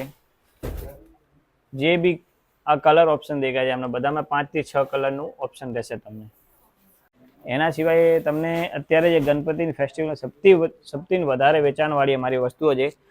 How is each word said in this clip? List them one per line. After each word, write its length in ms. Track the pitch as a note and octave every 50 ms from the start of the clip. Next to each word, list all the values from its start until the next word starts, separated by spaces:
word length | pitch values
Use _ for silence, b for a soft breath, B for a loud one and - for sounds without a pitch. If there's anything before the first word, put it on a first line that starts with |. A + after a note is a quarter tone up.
| C3 C#3 - _ _ _ _ _ _ _ _ _ - - - - - - - - - _ _ _ _ _ _ _ _ _ _ _ _ _ -
જે 240 | C3+ C#3 D#3 F3 F3
બી 200 | E3+ F3+ E3+ E3 _ _ _ _ _ _ _ _ - -
આ 80 | D3+
કલર 320 | C#3+ - D#3+ D#3+ E3 E3+ D#3+
ઓપ્શન 340 | D3+ C#3 - - D3+ C#3+
દેખાય 240 | C3+ C3 B2+ C3 C3
છે, 60 | C3
એમના 160 | B2+ B2+ B2+ B2
બધામાં 360 | A#2+ B2+ B2+ C#3 D3 D#3 C#3+
પાંચ 260 | - D3 C#3+ C#3+ C#3+
થી 140 | - D#3+ C#3
છ 120 | - - C#3+ C3+
કલરનું 500 | C3 - C#3 C3+ C#3 C3+ C#3 D3 E3+ - -
ઓપ્શન 360 | C#3 B2+ _ - C3+ B2+ A2+
રહેશે 220 | A#2+ A2+ - A#2+ A2
તમને. 280 | - G#2+ G#2+ G#2+ G#2+ A2 _ _ _ _ _ _ _ _ _ _ _ _ _ _ _ _ _ _ _ _ _ _ -
એના 240 | - A#2+ C#3 D#3 E3
સિવાય 500 | D3+ D#3+ D#3+ E3 E3 E3 E3 E3 E3 E3
તમને 320 | D#3+ D3+ D3 D#3 D#3+ E3 E3 E3 E3+ -
અત્યારે 420 | - C#3+ D3 - D#3+ D#3+ E3 F3
જે 100 | E3+ D#3+
ગણપતિની 520 | C#3+ C#3+ D3 D3 D3 D#3+ D#3 D3+ E3+ E3
ફેસ્ટિવલ 420 | D3 - C#3+ C3 - - D#3 D#3 D3+
સૌથી 400 | - - B2 - _ - G3 F#3+
વ-, 160 | E3+ E3 D#3+ - _ -
સૌથી 400 | - - C#3 E3+ - F#3 F#3 E3+
વધારે 360 | C#3+ C3 B2+ C3+ C#3+ D#3 D#3
વેચાણવાળી 540 | D3 C#3+ C#3 C#3 D#3 D3+ D3+ C#3+ C#3 C#3 C#3
અમારી 240 | C3 B2+ B2+ C3 B2+
વસ્તુઓ 360 | B2+ B2+ - - D#3 D#3 C#3
છે, 140 | B2+ C3 D3 - _ _ _